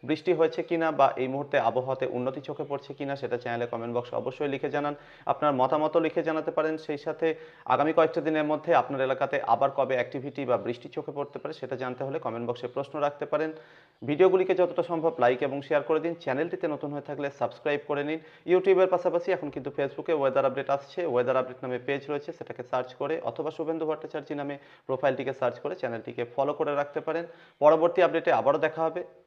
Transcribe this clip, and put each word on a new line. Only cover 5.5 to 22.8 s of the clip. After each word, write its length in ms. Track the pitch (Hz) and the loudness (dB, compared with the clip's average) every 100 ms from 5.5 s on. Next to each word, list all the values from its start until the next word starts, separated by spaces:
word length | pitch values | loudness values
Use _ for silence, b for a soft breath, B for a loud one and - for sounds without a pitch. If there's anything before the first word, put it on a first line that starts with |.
মতামতও 480 | 135 131 156 156 170 | 2 2 2 2 2
লিখে 220 | 160 165 | 2 0
জানাতে 280 | 156 160 156 | -2 -2 -2
পারেন। 260 | 160 156 160 | 0 -2 -4
সেই 220 | 156 147 | -6 -6
সাথে 360 | 156 156 165 160 B B | -6 -2 -2 -2 B B
আগামী 280 | - 123 147 | 0 2 4
কয়েকটা 280 | 160 160 165 | 4 4 2
দিনের 240 | 151 156 | 0 0
মধ্যে 300 | 151 151 160 | 0 -2 4
আপনার 260 | 156 - 139 | 2 4 0
এলাকাতে 420 | 131 135 135 143 | 0 0 0 0
আবার 280 | - 120 139 | 2 2 2
কবে 240 | 135 127 | 2 0
অ্যাক্টিভিটি 500 | 127 123 143 135 - | 0 -2 -4 -8 -8
বা 120 | 127 120 | 0 0
বৃষ্টি 320 | 117 117 139 | 0 -6 -8
চোখে 240 | - 156 | -10 -8
পড়তে 260 | 139 143 135 | -8 -8 -8
পারে, 160 | 147 | -10
সেটা 220 | 156 - 127 | -10 -8 -6
জানতে 280 | 127 123 | -6 -6
হলে 140 | 135 151 | -6 -4
কমেন্ট 320 | 123 117 120 | -6 -6 -6
বক্সে 180 | 120 127 | -6 -6
প্রশ্ন 300 | 139 139 156 | -8 -6 -2
রাখতে 280 | 143 143 - | -2 -2 -4
পারেন। 260 | 151 156 156 B B B B | -2 -2 -6 B B B B
ভিডিওগুলিকে 500 | 120 147 185 185 185 | -4 6 6 6 2
যতটা 280 | 180 175 180 | 4 2 2
সম্ভব 300 | 170 170 160 165 | -2 0 0 4
লাইক 240 | 120 127 | 4 4
এবং 200 | 143 139 | 0 -4
শেয়ার 200 | 135 147 | 0 0
করে 180 | 143 156 | 2 0
দিন। 140 | 165 | 0
চ্যানেলটিতে 540 | 165 143 131 170 180 170 | -4 -4 -2 -2 -2 -4
নতুন 240 | 143 147 | -4 -6
হয়ে 100 | 147 | -8
থাকলে 280 | 139 143 139 - | -8 -6 -6 -4
সাবস্ক্রাইব 420 | - - 156 147 - | -4 -2 -2 -2 0
করে 180 | 143 | -2
নিন। 160 | 147 160 B B - | -2 -4 B B 2
YouTube-এর 400 | 180 185 185 185 | 4 6 6 6
পাশাপাশি 460 | 180 180 170 175 | 4 2 0 0
এখন 180 | 175 147 | -2 -2
কিন্তু 200 | 143 135 139 | -6 -6 -2
Facebook-এ 360 | 139 - 151 | -2 -2 -2
ওয়েদার 320 | 156 135 131 | 2 4 4
আপডেট 260 | 135 127 135 | 2 0 -2
আসছে, 360 | - - - 170 | -2 -2 -4 0
ওয়েদার 300 | 123 123 131 | 2 2 2
আপডেট 200 | 127 123 | 0 -6
নামে 160 | 131 123 | -6 -6
পেজ 320 | 123 139 139 | -2 -4 -2
রয়েছে, 220 | 147 147 | -6 -6
সেটাকে 300 | 165 - - | -12 -12 -12
সার্চ 320 | 120 127 | -4 -2